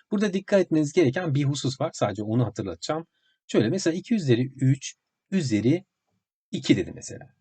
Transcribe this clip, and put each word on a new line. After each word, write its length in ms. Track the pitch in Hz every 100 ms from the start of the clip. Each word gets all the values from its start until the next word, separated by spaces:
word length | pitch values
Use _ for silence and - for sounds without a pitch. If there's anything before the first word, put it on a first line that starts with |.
| _
Burada 220 | 208 208
dikkat 280 | 185 - 196
etmeniz 320 | 180 156 151
gereken 420 | 185 170 185 175 139
bir 80 |
husus 380 | 139 143 135 -
var. 100 | 156
Sadece 300 | - 107 104
onu 220 | 107 113 110
hatırlatacağım. 640 | 107 98 82 - 156 165 _ _ _ -
Şöyle 220 | 196 107
mesela 240 | 190 -
iki 220 | 175 - 226
üzeri 320 | 147 113 131
üç 480 | - 131 139 - - _ _ _
üzeri 540 | 190 139 104 113 170 - _ _ _ _ _ _
iki 260 | - - -
dedi 140 | 85 -
mesela. 300 | - - - _